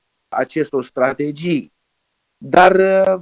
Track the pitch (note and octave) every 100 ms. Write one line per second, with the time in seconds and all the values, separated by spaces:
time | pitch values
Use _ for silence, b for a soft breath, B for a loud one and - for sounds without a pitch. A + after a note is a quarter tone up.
0 | _ _ - - C3 D#3+ - C3+ - C3+
1 | B2+ - D3 D3 F3 D3 D#2+ _ _ _
2 | _ _ _ - C3+ E3+ F3+ F#3+ F#3+ F#3+
3 | F#3+ F#3